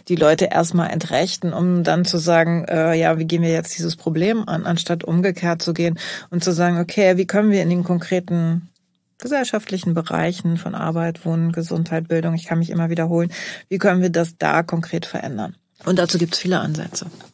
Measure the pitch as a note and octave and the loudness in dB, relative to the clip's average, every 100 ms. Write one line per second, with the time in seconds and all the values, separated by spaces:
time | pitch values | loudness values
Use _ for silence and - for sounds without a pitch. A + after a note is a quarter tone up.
0 | - F3 D3+ D#3+ - - E3+ F3 E3 E3 | -2 4 6 6 4 2 2 0 0 -2
1 | E3+ C3 F#3 - F3 E3+ F3+ F3 E3 E3 | 0 0 0 -2 -4 0 2 2 2 2
2 | F3+ F3 E3 E3 E3 E3+ - D#3+ E3 E3 | 2 0 4 4 4 0 0 0 2 4
3 | E3 E3 D#3+ E3+ E3 E3 E3 - E3 E3 | 2 2 0 2 2 0 -2 -6 -6 -4
4 | E3 D#3+ G3 A3+ - E3 F3+ E3+ - E3+ | -2 0 0 0 -2 -4 -2 -2 -2 -4
5 | - E3+ F#3+ F3 F3 E3 F3 E3 E3+ E3+ | 0 0 0 0 -2 -2 -2 -2 -2 -2
6 | - - - F3 F#3 E3 F3 E3+ E3+ G#3 | -8 -12 -8 -4 0 2 2 2 0 2
7 | F#3+ F#3 F3+ G3+ G#3+ G3 E3 F3 F3 F3 | 4 4 2 2 4 4 2 2 2 -2
8 | E3 F3+ F3+ E3+ E3 E3+ - _ _ _ | 0 -2 0 0 0 -2 -4 _ _ _
9 | _ - B3 C#4+ B3 G#3+ - F#3+ F3 E3 | _ -12 -4 -2 0 -4 -4 -4 -2 -2
10 | E3 E3 E3 F3+ E3+ E3+ E3+ - E3 E3 | -2 -2 -2 -2 -2 -2 -4 -4 -4 -2
11 | E3 E3 E3 E3 E3 E3+ E3 E3 E3 E3 | -2 -4 -2 0 0 -2 -2 -2 -2 -4
12 | E3 E3 E3+ E3 - E3 E3 E3+ E3 E3+ | 0 0 0 -2 -2 -2 0 0 0 0
13 | E3 E3+ E3+ - - - - F#3 G3+ F3+ | 0 0 0 -4 -12 -12 -6 0 2 4
14 | F3+ E3+ E3+ - D#3 D#3 E3 E3 - E3 | 2 2 -2 0 0 2 0 -4 -4 -6
15 | - - - G#2+ - - _ _ - F#3 | -6 -8 -8 -8 -8 -12 _ _ 0 2
16 | F3 E3+ E3+ - F3+ F3 - D#3 E3 - | 2 2 0 -2 -2 0 0 -4 -6 -10
17 | - - - | -12 -14 -20